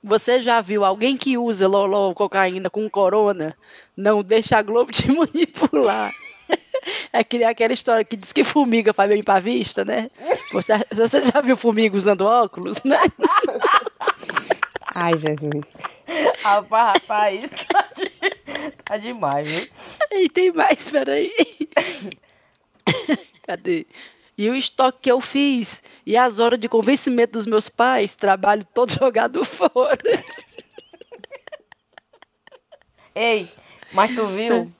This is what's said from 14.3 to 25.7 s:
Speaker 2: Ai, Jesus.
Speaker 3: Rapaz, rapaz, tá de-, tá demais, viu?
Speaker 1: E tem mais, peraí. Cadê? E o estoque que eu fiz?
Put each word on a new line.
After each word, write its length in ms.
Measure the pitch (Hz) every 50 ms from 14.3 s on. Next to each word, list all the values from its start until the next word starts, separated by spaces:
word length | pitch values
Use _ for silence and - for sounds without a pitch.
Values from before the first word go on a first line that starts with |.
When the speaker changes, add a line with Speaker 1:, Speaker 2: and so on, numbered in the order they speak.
| - - - - - - - - - - - - -
Speaker 2:
Ai, 200 | 180 170 170 170
Jesus. 560 | 156 151 156 151 147 151 147 147 147 143 - _ - - - - - _ - 339 311 311 - - - -
Speaker 3:
Rapaz, 500 | 214 202 208 202 - 220 220 240 220 196 202
rapaz, 500 | - - 220 208 208 208 196 208 254 302 - - - -
tá 180 | 339 403 - - -
de-, 760 | 269 - - - _ 339 381 381 _ _ 294 277 - 294 311 - - _
tá 140 | - 202
demais, 500 | 214 208 233 247 226 175 143 139 143 151
viu? 200 | 151 156 170 226 - _ - - - - - 605 -
Speaker 1:
E 160 | 415 392 370 302
tem 220 | _ 359 370 370
mais, 380 | 339 320 302 - 294 - - -
peraí. 420 | 302 285 269 277 277 294 359 370 440 453 - - - _ 302 - - - - - 339 277 196 190 - _ _ _ _ _ _ _ _ _ _ _ _ _ _ - - 508 440 - 294 - - _ _ _ -
Cadê? 420 | - 175 175 _ 185 175 160 160 _ _ - - - _ _ _ _ _
E 120 | - 208 220
o 60 | 254
estoque 420 | 269 254 - - - 262 262 254 _ -
que 80 | 269
eu 100 | 240 262
fiz? 640 | 247 - - 277 285 285 269 240 214 -